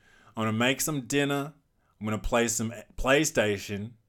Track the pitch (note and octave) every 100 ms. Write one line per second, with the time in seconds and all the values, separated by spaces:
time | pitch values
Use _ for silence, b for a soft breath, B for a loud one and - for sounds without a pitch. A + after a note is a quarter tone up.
0 | b b b - A2 A2 B2 C3+ - D3
1 | A2+ C#3 C#3+ C#3+ C#3+ - _ _ _ _
2 | G#2+ G#2+ - A#2+ A#2 A2+ A2+ A2 - -
3 | B2+ C#3 D3+ - G#2+ G2+ - G2+ A2 -